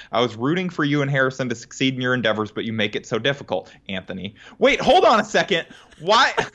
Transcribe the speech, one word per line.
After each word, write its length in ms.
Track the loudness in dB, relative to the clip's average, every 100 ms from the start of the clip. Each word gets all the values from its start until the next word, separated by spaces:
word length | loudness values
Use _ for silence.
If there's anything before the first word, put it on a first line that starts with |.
| -4
I 100 | -2
was 140 | -2 -2
rooting 340 | -2 -2 -4
for 120 | -4
you 200 | -2 0
and 80 | 0
Harrison 360 | 0 0 -2 -6
to 60 | -6
succeed 380 | -10 -2 -2
in 80 | 0
your 140 | 0 0
endeavors, 360 | 2 0 -2
but 140 | -4 -6
you 80 |
make 220 | -2 -2 -4
it 100 | -4
so 140 | -2
difficult, 520 | -2 -2 -4 -6 -6 -16 -12
Anthony." 460 | -10 -10 -10 -12 -14 -20 0
Wait, 240 | 2 2
hold 240 | 4 4 6
on 140 | 4
a 40 | 2
second. 420 | 0 0 -2 -4 -14 -20 -8
Why, 320 | 2 4 4 0 -6